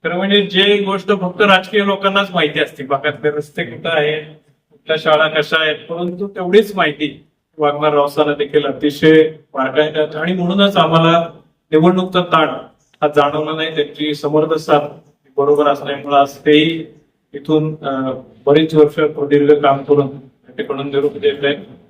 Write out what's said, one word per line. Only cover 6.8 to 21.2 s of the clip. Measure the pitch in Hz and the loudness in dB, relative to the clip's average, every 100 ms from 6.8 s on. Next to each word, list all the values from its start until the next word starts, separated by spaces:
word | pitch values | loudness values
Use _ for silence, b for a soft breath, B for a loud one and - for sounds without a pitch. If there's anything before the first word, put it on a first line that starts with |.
| 156 147 151 - _ _ _ - | -2 -2 -8 -8 _ _ _ -2
वाघमारे | 147 147 151 147 | -2 0 0 2
रावसाहेबांना | 143 147 147 143 | 0 0 0 0
देखील | 143 151 143 | 0 0 -2
अतिशय | - 147 139 160 156 156 - _ | -2 -4 2 6 6 4 -2 _
बारकाईनं, | 135 131 156 151 151 151 151 | -6 -2 0 0 -2 -4 -4
आणि | 170 | -4
म्हणूनच | 185 175 196 196 185 | -2 -2 2 2 2
आम्हाला | 160 165 165 165 165 - _ _ _ | 2 4 4 2 0 -10 _ _ _
निवडणूकचा | 156 170 190 180 180 | 4 4 2 0 -2
ताण | 175 160 151 - - _ _ _ | 0 0 0 -4 -14 _ _ _
हा | 151 | 0
जाणवला | 147 147 151 151 160 | 2 0 -2 -4 -4
नाही. | 160 | -4
त्यांची | 156 139 - 151 | -4 -6 -4 -6
समर्थ | 147 147 151 156 | -4 -2 0 0
साथ | 156 - 147 147 - _ _ _ - | -2 2 0 0 -12 _ _ _ -2
बरोबर | 143 147 143 | 2 4 2
असल्यामुळे | 139 139 143 143 143 | 0 -4 -8 0 0
आज | 139 | 0
तेही | - 151 151 160 165 - - _ _ _ | -2 4 4 4 -4 -10 -20 _ _ _
इथून, | 139 147 156 156 151 | -14 -2 0 0 -6
अ, | 143 135 135 127 - _ 143 | -6 -4 -6 -8 -14 _ 2
बरीच | 151 156 | 2 4
वर्ष | 156 147 | 4 4
प्रदीर्घ | 165 151 156 143 143 143 | 4 -2 -2 0 2 4
काम | 147 143 135 | 4 4 0
करून | - 143 135 | 2 2 2
त्यांच्याकडून | - - _ _ - 143 135 139 | -6 -20 _ _ -12 -8 -6 -4
निरोप | 139 143 | -2 -2
देत | 143 | -2